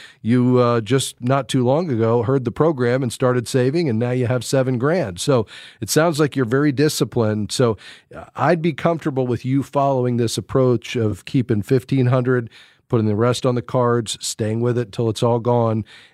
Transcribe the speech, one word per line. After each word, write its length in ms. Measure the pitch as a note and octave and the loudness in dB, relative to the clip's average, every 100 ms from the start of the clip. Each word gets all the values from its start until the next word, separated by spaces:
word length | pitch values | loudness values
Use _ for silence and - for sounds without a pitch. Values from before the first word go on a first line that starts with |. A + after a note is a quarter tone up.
| - _ | -20 _
you, 360 | A2 B2 B2 B2+ | 0 2 4 4
uh, 220 | A#2+ A#2+ | 4 2
just 400 | G#2+ C3+ C3 - | 0 -2 -2 -6
not 280 | C3+ C#3 C3 | -2 -2 0
too 160 | C3+ | 0
long 260 | A#2+ C#3+ F3+ | 2 0 0
ago 320 | A2+ A2+ A#2+ | 0 2 2
heard 220 | A#2 C#3 | 2 0
the 80 | A#2 | -2
program 500 | - D3+ C#3+ B2 B2+ | 0 0 2 0 0
and 100 | C3 | -2
started 360 | - B2+ B2 A2+ | -2 0 0 0
saving, 400 | C3 B2+ D#3+ E3 | 0 0 0 0
and 100 | A2 | 0
now 140 | A#2+ | -2
you 140 | B2+ A#2 | -2 0
have 180 | B2+ | -2
seven 340 | - C3+ C3 B2+ | 0 -2 0 0
grand. 420 | C3+ F3+ A#2+ F2 | 0 -2 -4 -6
So 260 | - C3 G#2+ - - - | 0 0 0 -8 -20 -14
it 100 | G#2+ | -2
sounds 280 | D3+ E3 D3 | 2 2 2
like 160 | D3+ | 0
you're 100 | C3+ | 0
very 280 | A#2 C3 D3+ | 0 2 0
disciplined. 800 | B2+ D3+ - B2+ B2 A2 G#2+ G2+ | 2 0 0 -4 0 0 -2 -4
So, 240 | - A#2+ G#2+ - - _ | 0 0 0 -8 -20 _
uh, 100 | - - | -20 -14
I'd 280 | - C3 F3 | -2 0 2
be 100 | E3 | 0
comfortable 540 | C#3 E3+ E3+ D#3+ C3+ B2+ | 0 -2 -2 -4 -2 -2
with 180 | A#2 | -2
you 180 | B2+ C3+ | -2 -2
following 540 | B2+ C#3+ C#3 C3+ B2 A#2+ | -2 -2 0 0 0 0
this 220 | A#2 - | -2 -4
approach 580 | - C3+ B2+ A#2+ - B2 | -2 2 2 2 -2 -2
of 280 | A2 G2+ | -2 -4
keeping 380 | - C#3 A#2 G#2+ | -4 -2 0 -2
fifteen 440 | - C3 - C3+ B2 | 2 0 0 0 2
hundred, 420 | C3 B2 B2 A2+ - - _ - | 2 2 -2 -4 -14 -20 _ -2
putting 180 | A#2+ G#2+ | 0 0
the 100 | G#2 | 2
rest 280 | A#2+ B2 | 0 0
on 120 | C3+ B2 | -2 -2
the 60 | |
cards, 540 | - C3 A#2+ A#2+ G#2+ - | -2 0 2 0 -2 -8
staying 400 | - - A2 A2+ | -10 -6 -4 -2
with 180 | A#2+ A#2+ | -2 -2
it 140 | A2+ | -4
till 160 | - A#2 | -4 -4
it's 140 | G#2 | 0
all 180 | A#2+ A#2+ | 0 0
gone, 440 | A#2 A#2+ A2+ A2 G#2 - - | 0 2 2 0 -4 -12 -20